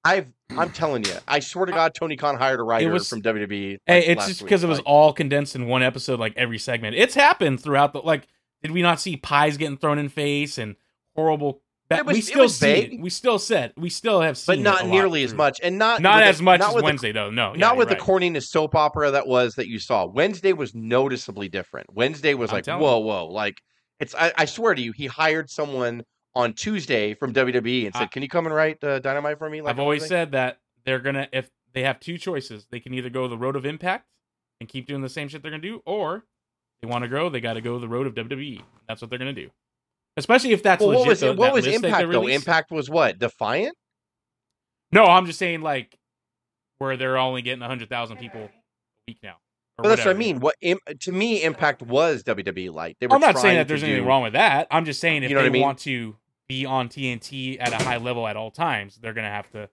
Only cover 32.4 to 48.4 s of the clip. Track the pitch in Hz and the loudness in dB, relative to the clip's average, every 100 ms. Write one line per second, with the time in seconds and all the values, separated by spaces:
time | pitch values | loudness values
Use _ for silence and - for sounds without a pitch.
32.4 | - 107 _ 120 127 127 123 131 127 113 | -8 -18 _ -16 -10 -10 -8 -6 -6 -4
33.4 | 127 139 135 156 180 202 _ _ _ _ | -4 -4 -8 -8 -6 -6 _ _ _ _
34.4 | _ _ 113 131 123 143 135 131 143 151 | _ _ -14 -14 -10 -8 -8 -10 -12 -12
35.4 | 156 156 175 226 - 208 160 196 _ _ | -14 -12 -12 -14 -8 -6 -4 -6 _ _
36.4 | _ _ _ _ 113 120 120 139 175 135 | _ _ _ _ -8 -6 -4 -4 -4 -4
37.4 | 117 113 117 120 117 117 135 117 117 135 | -6 -6 -6 -8 -6 -4 -4 -6 -8 -10
38.4 | 147 107 - _ - 110 113 123 131 131 | -10 -16 -20 _ -16 -14 -10 -10 -8 -10
39.4 | 67 _ _ _ _ _ _ - - 247 | -14 _ _ _ _ _ _ -12 2 2
40.4 | 254 208 208 180 208 233 247 202 131 185 | 4 2 4 4 6 6 4 4 2 4
41.4 | 247 269 - 233 - 208 170 175 - 139 | 4 4 2 0 2 2 2 0 2 0
42.4 | 147 165 156 147 135 160 131 95 117 _ | 2 0 0 -6 -2 2 2 2 -4 _
43.4 | 107 135 240 349 _ _ _ _ _ _ | -4 -2 -4 -8 _ _ _ _ _ _
44.4 | _ _ _ _ _ 190 202 185 180 156 | _ _ _ _ _ 8 10 8 4 -4
45.4 | 185 165 156 135 120 _ _ _ _ _ | -4 -4 -4 -6 -8 _ _ _ _ _
46.4 | _ _ _ _ 135 131 131 131 131 127 | _ _ _ _ -6 -4 -2 0 0 -2
47.4 | 123 127 120 127 113 123 113 104 120 113 | -6 -8 -8 -10 -8 -8 -8 -12 -16 -16